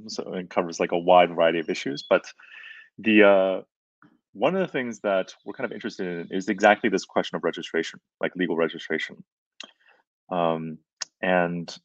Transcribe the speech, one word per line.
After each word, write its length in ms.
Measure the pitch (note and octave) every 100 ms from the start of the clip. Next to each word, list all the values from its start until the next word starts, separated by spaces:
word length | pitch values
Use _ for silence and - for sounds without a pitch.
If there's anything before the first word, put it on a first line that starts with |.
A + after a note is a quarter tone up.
| G#2+
so 260 | - -
it 160 | F#2+ F2+
covers, 280 | G#2 F2 E2
like, 120 | F2+
a 60 | F2
wide 320 | F2 F2+ F2
variety 300 | E2+ E2 E2+
of 100 | D#2
issues. 340 | - - C#2+ -
But 120 | F#2 - - - - - - - -
the, 180 | A2+ G#2
uh, 400 | G2+ G2 F#2+ F#2 - _ _ _ _ _ _
one 200 | G2 C3+
of 60 | F#3+
the 100 | F3+
things 300 | D3 A#2+ G#2+
that 320 | G#2 F#2+ F2+ -
we're 100 | -
kind 100 | -
of 80 | A#2
interested 340 | A2 G#2+ - F#2
in 300 | E2+ E2+ F#2+
is 120 | F#2
exactly 420 | F#2+ G#2 G#2 A2
this 160 | F#2+ -
question 300 | G2+ - E2+
of 80 |
registration, 540 | E2+ E2+ - E2 D#2+ - _ -
like, 160 | F#2+ F2+
legal 200 | E2+ E2
registration. 680 | E2 D#2+ - D#2+ - - - _ _ - - _ _ _ _ _ -
Um, 460 | F2+ E2+ D#2+ D#2+ D#2+ _ - - _
and 520 | F#2 F2+ F2 F2 E2+ -